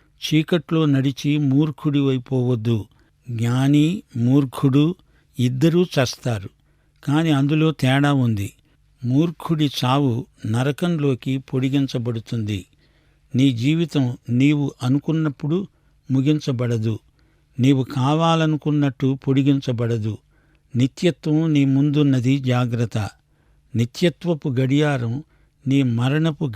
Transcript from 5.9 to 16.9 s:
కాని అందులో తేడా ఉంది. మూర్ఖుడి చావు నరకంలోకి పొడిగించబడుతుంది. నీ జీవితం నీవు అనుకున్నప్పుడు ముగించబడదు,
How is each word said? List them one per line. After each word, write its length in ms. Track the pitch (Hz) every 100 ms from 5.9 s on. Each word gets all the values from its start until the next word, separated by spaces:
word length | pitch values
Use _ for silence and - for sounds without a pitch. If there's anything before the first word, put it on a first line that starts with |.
| 151 123 - 127 110 92 - _ _ _ _
కాని 260 | - 147 165
అందులో 400 | 143 139 156 160
తేడా 400 | 151 131 135 143
ఉంది. 400 | 139 120 104 98 - _ _ _ _
మూర్ఖుడి 680 | 120 131 170 160 - 160 147 -
చావు 420 | 123 135 139 117 - _ 110
నరకంలోకి 920 | 113 135 139 175 165 143 123 131 135
పొడిగించబడుతుంది. 1300 | - 131 135 143 135 131 117 113 - 117 104 101 - _ _ _ _ _ _
నీ 180 | 123 135
జీవితం 640 | 117 131 160 170 151 123 127 -
నీవు 420 | 120 143 147 143 -
అనుకున్నప్పుడు 840 | 127 139 - 160 156 131 147 175 196 _ _ _ -
ముగించబడదు, 880 | 131 135 151 - 120 123 117 110